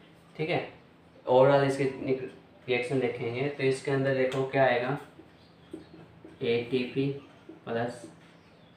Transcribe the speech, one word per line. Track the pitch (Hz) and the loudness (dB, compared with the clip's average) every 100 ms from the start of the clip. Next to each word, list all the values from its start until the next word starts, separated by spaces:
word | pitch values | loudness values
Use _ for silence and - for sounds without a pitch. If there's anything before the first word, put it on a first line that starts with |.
| - - - - | -20 -20 -14 -8
ठीक | 160 | -4
है, | - - - - - - - - | -4 -6 -14 -20 -20 -20 -10 2
ओवरऑल | 127 139 139 139 | 6 8 6 4
इसके | 135 | 2
रिएक्शन | 131 - 135 131 131 - - - 123 123 - 131 | -2 -2 -2 -2 -4 -14 -20 -12 -4 -2 0 -2
देखेंगे | 120 120 117 123 143 | -2 -2 -6 -4 -4
तो | 139 | -2
इसके | 135 131 143 | -2 0 -2
अंदर | 135 135 131 | 0 0 0
देखो | 127 135 131 | 0 0 0
क्या | 143 | 2
आएगा, | 127 120 123 147 - - - - - - - - - - - - - - | 4 2 -2 -4 -8 -20 -20 -20 -20 -20 -18 -18 -18 -20 -20 -20 -20 -4
एटीपी | 117 117 - 131 123 135 139 139 - - - - | 0 0 0 -2 0 -2 -2 -4 -12 -20 -20 -16
प्लस | - 117 127 - - - - - - - - | -6 -4 -4 -8 -16 -20 -20 -20 -20 -20 -20